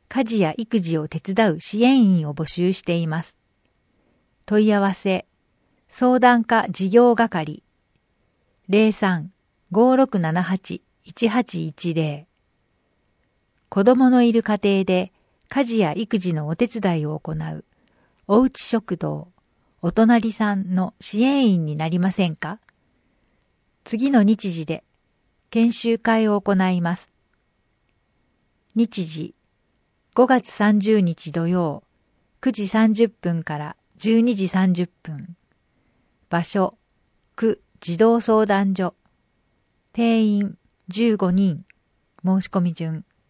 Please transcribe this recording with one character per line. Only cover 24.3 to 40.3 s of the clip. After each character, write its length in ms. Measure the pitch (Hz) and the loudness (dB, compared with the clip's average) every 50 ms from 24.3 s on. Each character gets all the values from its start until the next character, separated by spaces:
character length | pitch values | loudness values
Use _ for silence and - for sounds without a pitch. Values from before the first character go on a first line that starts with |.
| 220 - - 190 | 2 0 -2 -6
時 140 | 170 165 156 | -6 -6 -8
で 180 | 147 - - - _ _ _ _ _ _ _ _ _ _ _ _ _ | -8 -8 -10 -12 _ _ _ _ _ _ _ _ _ _ _ _ _
研 220 | - 226 233 240 226 | 0 0 2 2 0
修 260 | - - 233 226 226 | 0 -2 -2 -2 0
会 300 | - 233 226 226 220 208 | 0 0 0 2 2 0
を 120 | 208 202 | 0 0
行 140 | - 202 196 | 0 0 0
い 260 | 185 185 185 180 175 | 2 2 2 0 0
ま 160 | 170 170 180 | -2 -2 -4
す。 140 | - - - _ _ _ _ _ _ _ _ _ _ _ _ _ _ _ _ _ _ _ _ _ _ _ _ _ _ _ _ _ _ _ _ - | -6 -8 -14 _ _ _ _ _ _ _ _ _ _ _ _ _ _ _ _ _ _ _ _ _ _ _ _ _ _ _ _ _ _ _ _ -2
日 300 | 220 233 226 - 196 175 | -2 -2 -2 -2 -6 -8
時、 300 | 160 156 160 165 - - _ _ _ _ _ _ _ _ _ _ _ _ _ _ _ _ | -8 -8 -10 -12 -12 -16 _ _ _ _ _ _ _ _ _ _ _ _ _ _ _ _
五 120 | 233 254 | 2 2
月 240 | 254 262 240 - - | 4 2 0 0 -4
三 300 | - - 208 214 208 208 | -4 -2 0 2 2 2
十 200 | 190 220 220 208 | 2 2 2 2
日 320 | 185 175 160 - - 160 143 | 2 0 -2 -6 -10 -8 -6
土 160 | 170 165 170 | -4 -2 -2
曜、 360 | 180 180 170 151 151 202 - _ _ _ _ _ _ _ _ _ _ _ | 0 0 -2 -2 -4 -8 -12 _ _ _ _ _ _ _ _ _ _ _
九 100 | - 262 | -6 -4
時 160 | 226 - 202 | -4 -4 -4
三 280 | 185 - 220 226 220 214 | -2 0 2 2 2 2
十 160 | 214 233 208 | 2 0 0
分 320 | - _ - 175 170 165 160 | -2 _ -6 -6 -6 -6 -6
か 160 | - 151 147 | -8 -10 -10
ら 180 | 147 151 - - _ _ _ - | -10 -12 -14 -18 _ _ _ -6
十 220 | - - 226 226 | -2 0 2 2
二 140 | 226 247 226 | 2 2 0
時 140 | 196 190 175 | -2 -2 -2
三 240 | - 185 190 185 180 | 0 0 2 2 2
十 140 | 175 180 - _ _ - | 0 -2 -6 _ _ -16
分。 340 | 160 151 135 - - 175 - _ _ _ _ _ _ _ _ _ _ _ _ _ _ _ _ _ _ | -14 -14 -14 -14 -16 -20 -20 _ _ _ _ _ _ _ _ _ _ _ _ _ _ _ _ _ _
場 120 | 170 170 165 | -4 -4 -4
所、 360 | - - 202 185 - - _ _ _ _ _ _ _ _ _ _ _ _ | -2 -2 -2 -2 -2 -4 _ _ _ _ _ _ _ _ _ _ _ _
区 260 | - 226 226 - - _ _ _ _ | -4 -2 -2 -2 -4 _ _ _ _
児 180 | - 175 170 165 | -10 -6 -2 2
童 220 | 220 226 233 233 | 4 4 4 2
相 260 | - 233 220 220 220 | 2 2 2 2 2
談 280 | 208 196 196 196 196 190 | 2 2 0 0 0 -2
所。 200 | 196 185 170 - _ _ _ _ _ _ _ _ _ _ _ _ _ _ _ _ _ _ _ - | -2 -4 -6 -6 _ _ _ _ _ _ _ _ _ _ _ _ _ _ _ _ _ _ _ -4
定 320 | 233 233 233 226 226 220 | -2 0 2 2 2 2
員 320 | 214 | 2